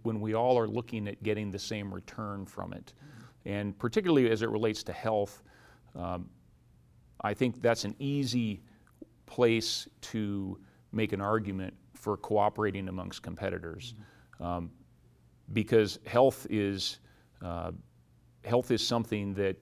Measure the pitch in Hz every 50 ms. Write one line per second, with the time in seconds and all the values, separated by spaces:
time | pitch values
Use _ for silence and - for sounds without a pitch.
0 | - 117 110 107 107 107 110 113 120 127 127 120 113 107 107 123 120 - 120 110
1 | 101 101 - - 101 107 107 107 107 101 95 101 - - 110 104 101 98 95 92
2 | - - - - 110 101 101 98 95 - - 98 92 90 95 - - - - -
3 | - - - - - - - _ - - 101 101 101 101 101 - - 120 - 220
4 | 190 180 160 139 123 113 113 101 117 113 107 107 117 110 107 - - - - -
5 | - 110 110 104 101 101 - - - - - - - - - - _ - - -
6 | 87 87 90 90 90 - - - - - - _ _ _ - - _ _ _ -
7 | - - _ - - 107 101 - 127 120 110 - - 117 117 - - 104 - -
8 | 139 139 143 143 135 120 120 123 113 107 101 - - - - - _ - _ _
9 | - - _ _ _ - - - 123 117 113 113 110 - - - - - - _
10 | - - - 110 104 101 101 98 95 95 95 - - - - - _ _ - 107
11 | 110 98 101 95 98 101 110 113 101 101 95 95 92 95 - - - - - -
12 | - 110 101 - - - 107 104 104 104 - - 107 101 98 98 95 90 92 92
13 | 92 92 92 - - - 87 - 98 95 92 87 85 82 82 95 - 120 117 107
14 | - - - - - _ - - - 87 87 87 87 82 - - - - _ _
15 | - - _ _ _ _ _ _ _ - 98 107 104 - 120 110 107 98 - -
16 | - - - 120 131 131 - - - - 107 107 101 98 101 95 - - - -
17 | - - _ _ _ _ _ - 92 87 85 82 85 87 87 - - - _ _
18 | _ _ _ _ _ _ _ _ - 107 120 127 123 - 123 104 - - 120 117
19 | 110 - 107 104 101 101 98 101 98 95 90 -